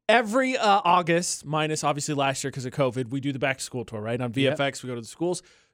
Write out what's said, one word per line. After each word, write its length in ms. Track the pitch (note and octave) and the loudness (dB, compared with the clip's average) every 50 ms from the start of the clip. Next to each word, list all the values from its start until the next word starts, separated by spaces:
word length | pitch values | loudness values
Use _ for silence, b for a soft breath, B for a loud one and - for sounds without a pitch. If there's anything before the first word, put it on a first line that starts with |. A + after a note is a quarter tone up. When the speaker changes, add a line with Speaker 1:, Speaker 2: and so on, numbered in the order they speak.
| _ - | _ 4
Speaker 1:
Every, 480 | G#3+ A#3+ B3 G#3 G#3 C4 C4 C4 B3+ A#3+ | 4 4 4 4 2 2 2 2 0 2
uh, 240 | - G#3+ G3 G3+ - | 4 4 4 6 6
August, 600 | E3+ F3 F3+ F3 D#3 E3+ E3+ F3+ - - - - | 6 4 4 4 4 2 2 2 -2 -4 -6 -6
minus 380 | C#3+ D3 D#3 D#3 D3+ D#3 D3+ - | -4 -2 -2 0 0 -2 0 0
obviously 300 | D3 D3 D3 C#3+ - D3+ | 0 0 0 -2 -2 -2
last 260 | C#3 C#3 C#3 C3+ - - | 0 0 0 0 -2 -4
year 80 | C#3 | -6
'cause 140 | A#2+ C#3+ B2 | -6 -6 -8
of 60 | B2+ A2+ | -6 -2
covid, 360 | - C#3 B2+ A2+ C3 B2+ A2+ | 0 0 0 0 -2 -4 -4
we 100 | A#2+ C#3 | -6 -4
do 140 | C3+ C#3+ C#3 | -4 -4 -2
the 60 | B2+ | -2
back 180 | B2+ C#3 C3 - | -2 -2 -2 -2
to 60 | - | -6
school 200 | - - B2+ A2+ | -8 -8 -8 -8
tour, 160 | - - G#2+ | -8 -8 -8
right? 200 | G#2 A2 A#2+ A#2+ | -6 -4 -4 -2
On 80 | B2+ B2 | -4 -4
Speaker 2:
Yep. 40 | A2 | 0
Speaker 1:
V 120 | C3+ C#3 C3 | 0 2 2
F 120 | C#3+ D3+ | 2 2
X, 220 | C#3 C#3 C3 - - | 0 -2 -2 -6 -8
we 40 | B2+ | -10
go 80 | B2+ | -10
to 60 | A#2+ | -10
the 60 | A2+ G#2+ | -10 -12
schools. 360 | - - E3 F3 F3+ E3+ b b b b b b | -8 -4 -4 -4 -4 -4 b b b b b b